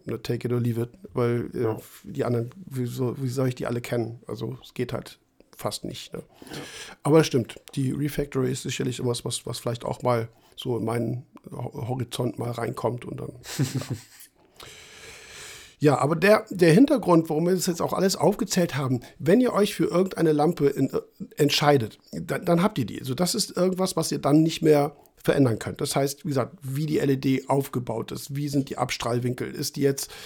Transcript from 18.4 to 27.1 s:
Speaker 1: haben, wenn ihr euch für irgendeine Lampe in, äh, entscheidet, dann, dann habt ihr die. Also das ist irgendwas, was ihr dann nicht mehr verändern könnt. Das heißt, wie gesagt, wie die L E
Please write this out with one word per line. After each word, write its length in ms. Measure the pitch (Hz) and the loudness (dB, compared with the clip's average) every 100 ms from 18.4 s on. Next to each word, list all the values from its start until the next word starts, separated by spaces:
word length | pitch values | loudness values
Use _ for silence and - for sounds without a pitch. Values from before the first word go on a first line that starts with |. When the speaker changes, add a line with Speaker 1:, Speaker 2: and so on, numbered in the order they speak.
| 214 - 170 135 | 0 2 0 0
Speaker 1:
haben, 240 | 131 127 - - | 0 -2 -4 -4
wenn 220 | 135 220 | 4 4
ihr 140 | 247 | 4
euch 200 | - 202 | 2 0
für 120 | - 156 | 2 0
irgendeine 480 | 170 190 - 160 | 2 0 2 2
Lampe 340 | 147 151 175 139 | 4 2 4 2
in, 220 | 143 135 | 2 0
äh, 100 | - - - - - | 0 -6 -10 -10 0
entscheidet, 640 | 143 - 147 143 107 - _ | 2 4 6 4 2 -6 _
dann, 320 | 160 - 143 | -10 -6 -4
dann 180 | 180 170 | 2 2
habt 160 | 208 220 | 2 0
ihr 60 | 113 | -4
die. 140 | - | -6
Also 140 | 123 127 | -6 -2
das 180 | 175 | 0
ist 220 | 226 - - | 0 -2 0
irgendwas, 400 | 185 180 185 - | 0 0 -2 -2
was 160 | 156 | -2
ihr 80 | 143 | -2
dann 240 | 143 151 | 4 6
nicht 180 | 160 - | 6 4
mehr 360 | - 147 147 - _ _ | 6 6 4 -2 _ _
verändern 380 | - - 135 107 | 0 4 4 2
könnt. 220 | - - | -4 -4
Das 160 | 147 143 | -4 0
heißt, 260 | 143 - | -2 -4
wie 60 | 160 | -4
gesagt, 280 | 135 117 - | -2 -2 -6
wie 240 | 131 135 156 | -8 -6 -2
die 140 | 151 | 0
L 100 | |
E 80 | 143 | 2